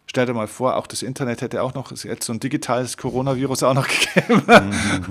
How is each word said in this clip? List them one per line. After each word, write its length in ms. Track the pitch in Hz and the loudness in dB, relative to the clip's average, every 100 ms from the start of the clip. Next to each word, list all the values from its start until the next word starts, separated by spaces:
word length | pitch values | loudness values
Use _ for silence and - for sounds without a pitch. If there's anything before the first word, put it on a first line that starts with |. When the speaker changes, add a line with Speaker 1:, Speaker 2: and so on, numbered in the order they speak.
| - | -6
Speaker 1:
stell 180 | 135 123 | 0 0
dir 80 | |
mal 140 | 117 107 | 0 -4
vor, 280 | - 127 98 | -2 0 0
auch 120 | - | -2
das 140 | - | -6
Internet 380 | - 131 127 117 | -6 -4 -4 -4
hätte 200 | 120 107 | -4 -2
auch 120 | 123 | -2
noch, 180 | 135 - | -4 -10
es 100 | - | -10
hätte 220 | 98 92 - | -8 -6 -6
so 80 | |
ein 60 | 113 | -4
digitales 560 | 135 147 - 123 123 - | -2 -2 0 0 0 -4
Coronavirus 640 | 131 120 135 127 135 127 | -4 -2 0 0 0 2
auch 100 | 127 135 | 4 4
noch 120 | 131 | 2
<laughs> 280 | - - - | 0 2 2
gegeben. 280 | - 226 - | 6 6 6
Speaker 2:
Mhm, 580 | 226 - 95 101 104 92 | 2 2 0 0 0 -2